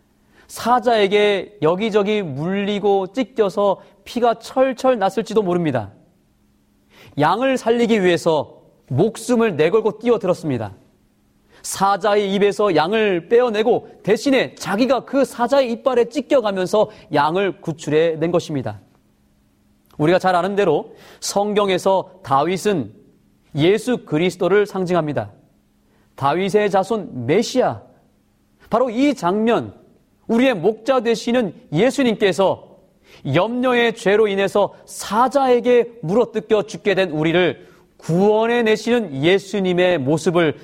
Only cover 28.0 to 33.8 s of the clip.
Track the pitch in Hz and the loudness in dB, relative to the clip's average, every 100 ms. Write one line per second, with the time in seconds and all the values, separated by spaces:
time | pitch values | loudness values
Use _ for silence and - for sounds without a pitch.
28 | _ _ _ _ _ _ _ 220 262 220 | _ _ _ _ _ _ _ -2 0 0
29 | 294 254 175 208 226 202 110 - _ _ | 0 0 -2 0 0 0 -2 -10 _ _
30 | _ _ - 233 262 208 170 220 - 262 | _ _ -2 0 2 2 -2 -2 -2 0
31 | 226 226 - 247 202 - - 147 247 - | 0 -2 0 -2 -2 -6 -6 0 2 2
32 | 247 202 202 175 190 123 - - _ _ | 0 0 0 2 0 -2 -8 -20 _ _
33 | _ - 139 139 208 247 254 240 | _ -12 -2 0 0 0 0 2